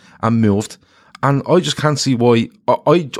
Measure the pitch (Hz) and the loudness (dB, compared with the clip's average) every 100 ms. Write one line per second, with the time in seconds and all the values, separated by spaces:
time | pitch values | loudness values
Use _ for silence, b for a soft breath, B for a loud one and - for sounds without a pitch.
0 | b b 113 117 110 101 - - b b | b b -2 2 2 0 -2 -12 b b
1 | b b 135 139 - 175 147 - 151 139 | b b -2 -2 0 0 -2 -4 -2 -2
2 | 139 120 120 117 - _ - 123 151 170 | -2 2 2 2 0 _ -4 -2 2 0
3 | 139 | 0